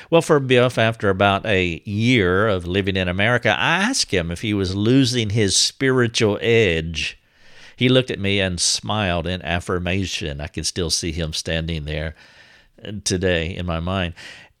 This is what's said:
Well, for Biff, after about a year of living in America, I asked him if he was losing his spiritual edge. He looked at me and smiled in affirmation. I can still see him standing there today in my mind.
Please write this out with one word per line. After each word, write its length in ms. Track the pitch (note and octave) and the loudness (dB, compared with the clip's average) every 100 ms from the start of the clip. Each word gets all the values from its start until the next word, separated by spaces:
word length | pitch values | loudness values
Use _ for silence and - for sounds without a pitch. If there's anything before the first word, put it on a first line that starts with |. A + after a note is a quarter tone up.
| - | 0
Well, 120 | E3 | 2
for 180 | - D3+ | 4 2
Biff, 380 | C3 B2+ B2 A#2+ | 4 4 4 2
after 320 | A2+ A2+ G#2 | 0 2 0
about 360 | F#2+ G2+ G2 A2+ | 2 2 2 2
a 360 | F#2+ F2+ D#2+ | 2 2 -2
year 640 | - G2+ A#2 B2+ F2+ F#2 A2 | -4 0 2 4 4 2 2
of 180 | F#2+ E2+ | 0 0
living 300 | F#2+ G2 F#2+ | 0 0 0
in 120 | F2+ | -2
America, 420 | F2+ G#2+ B2 A2 | 0 0 2 2
I 260 | G2+ B2 E3+ | 0 0 0
asked 340 | G#3 C4+ - | 0 -2 -2
him 180 | F#2 E2 | -2 -2
if 100 | E2+ | -4
he 140 | A2 | -2
was 200 | G#2 F2+ | -2 -2
losing 560 | G2 G#2+ C3+ B2+ B2 A2 | 0 2 4 4 0 -2
his 260 | A2+ G2+ - | 0 2 2
spiritual 840 | - - C3+ B2+ A#2 - A2 G2+ | 0 0 0 2 0 2 0 2
edge. 800 | G2+ A2+ G#2 E2 E2 D#2 - - _ _ - - - - | 2 4 4 2 -2 -6 -8 -10 _ _ -20 -20 -20 0
He 120 | B2 | 4
looked 220 | B2+ B2 | 4 2
at 100 | F#2+ | -2
me 200 | G2 G2+ | 0 0
and 200 | F#2+ F2 | 0 0
smiled 640 | - - G#2+ G#2+ F#2+ F2 E2 | -2 -2 -2 -2 0 -2 -2
in 160 | F2+ | -6
affirmation. 960 | C#2+ F2 - F2+ F2 F#2+ F2+ - D#2 C#2 | -4 -4 -4 -4 -2 -2 -4 -4 -6 -8
I 60 | D2 | -8
can 180 | - | -8
still 260 | D#2 - E2 | -6 -4 -2
see 220 | - F2+ | -2 -4
him 200 | D#2+ D#2+ | -4 -6
standing 520 | D#2+ - E2 E2 D#2+ | -6 -4 -4 -4 -6
there 300 | D2 D2+ D#2 - - - - - _ _ - G#2 | -6 -6 -8 -10 -20 -20 -20 -20 _ _ -14 -10
today 500 | - F#2+ F#2 F2 D#2+ | -4 -2 0 0 -2
in 120 | F2+ F2+ | -6 -6
my 140 | E2 | -4
mind. 340 | F2 G2 F2 - - - - _ | -4 -2 -4 -6 -16 -20 -20 _